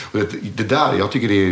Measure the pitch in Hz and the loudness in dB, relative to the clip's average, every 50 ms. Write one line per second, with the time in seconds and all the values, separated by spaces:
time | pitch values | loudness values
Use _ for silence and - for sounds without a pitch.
0 | - - - 107 101 - - - - 104 - 139 113 101 131 156 147 127 - 95 | -8 -6 -2 -2 -2 -2 -4 -8 -10 -8 -6 -4 -2 0 0 2 2 2 2 0
1 | 98 101 - 127 117 104 101 98 95 92 | 0 0 0 -2 0 2 4 4 4 4